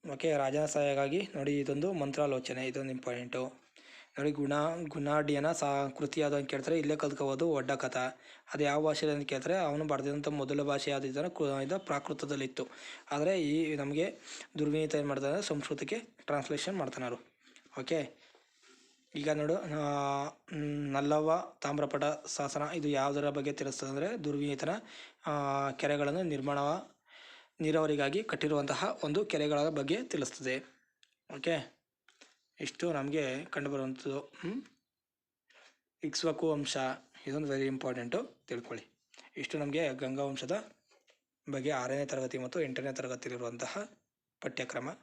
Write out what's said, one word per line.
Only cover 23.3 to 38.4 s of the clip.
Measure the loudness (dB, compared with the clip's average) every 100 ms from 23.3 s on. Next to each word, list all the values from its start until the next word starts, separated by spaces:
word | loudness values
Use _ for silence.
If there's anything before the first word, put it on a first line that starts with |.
| 0 -2
ತಿಳಿಸ್ತದೆ | -2 -4 -4 -4
ಅಂದರೆ | -2 -2 0
ದುರ್ವಿನೀತನ, | 0 0 0 0 0 -2 -4 -18 -18 -8 -2
ಆ, | 0 2 2 0
ಕೆರೆಗಳನ್ನು | 0 2 4 2 2
ನಿರ್ಮಾಣವ, | 0 0 0 2 2 0 -4 _ _ -20 -20 -20 -20 _
ನೀರಾವರಿಗಾಗಿ | 4 4 4 4 4 2
ಕಟ್ಟಿರುವಂತಹ | 0 0 2 2 2 2 0 0
ಒಂದು | 0 2 2
ಕೆರೆಗಳ | 2 4 4 4
ಬಗ್ಗೆ | 2 2 0
ತಿಳಿಸ್ತದೆ. | 0 -2 -2 -4 -2 -2 -4 _ _ _ _ _ _ -4
ಓಕೆ, | 0 0 -2 _ _ _ _ _ -20 _ _ -10
ಇಷ್ಟು | -10 -2 0
ನಮಗೆ | 0 0 0 0 -2 -4
ಕಂಡುಬರುವಂಥದ್ದು. | -4 -2 -2 -2 -4 -4 -4
ಹ್ಮ್? | -6 -8 -6 -6 -8 _ _ _ _ _ _ _ _ -20 -20 _ _ _
ಇಕ್ಷ್ವಾಕು | -4 0 0 0 0
ವಂಶ | 0 0 -2 -2 -4 -10 -14 -6
ಇದೊಂದು | -4 -2
ವೆರಿ | 0 0
ಇಂಪಾರ್ಟೆಂಟು, | 0 -2 -4 -2 -4 -4 -14